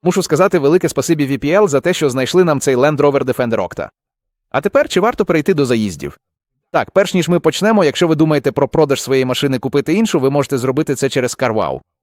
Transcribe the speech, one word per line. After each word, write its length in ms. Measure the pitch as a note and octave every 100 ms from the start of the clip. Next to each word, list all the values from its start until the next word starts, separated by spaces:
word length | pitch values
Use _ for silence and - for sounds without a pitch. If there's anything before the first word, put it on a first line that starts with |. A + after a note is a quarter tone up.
Мушу 200 | F3 -
сказати 360 | - D3+ F#3+ F#3
велике 300 | C#3 F3 E3
спасибі 380 | - C3 D#3 C3+
V 180 | C#3
P 160 | C#3+ F#3
L 80 | G#3
за 120 | C#3
те, 140 | E3
що 160 | F3+ D3
знайшли 340 | B2+ B2+ F3+
нам 160 | F3 C#3
цей 160 | C#3 B2
Land 200 | C#3+ C#3+
Rover 280 | D3 C#3
Defender 440 | C3 B2+ A#2+ A2 F2+
Octa. 200 | - B1+ _ _ _ _ _ _
А 100 | C#3
тепер 280 | F#3+ - D4
чи 120 | F#3
варто 240 | G#3+ -
перейти 300 | G3 E3 D3
до 120 | D3+ C3
заїздів? 520 | A#2+ G#2 D2+ C#2+ - _ _ _ _ _
Так, 200 | D#3 A#2+
перш 240 | - G3
ніж 140 | F#3 D#3
ми 120 | F3
почнемо, 440 | D#3+ - G3+ A3
якщо 240 | D#3+ - F3
ви 60 |
думаєте 380 | D#3 D#3+ D3 C3+
про 160 | B2+ C#3
продаж 340 | - D3 C3
своєї 220 | - C3+
машини 340 | B2+ B2+ C#3+ B2+
купити 360 | C3+ C#3+ C#3
іншу, 260 | F#3 A3+ D#3+
ви 100 | C3+
можете 280 | C#3+ C3+ C3+
зробити 360 | B2+ C3 D#3+
це 140 | C3+ C3+
через 280 | - B2 -
CarWow. 440 | B2 A2 E2 C2+ _ _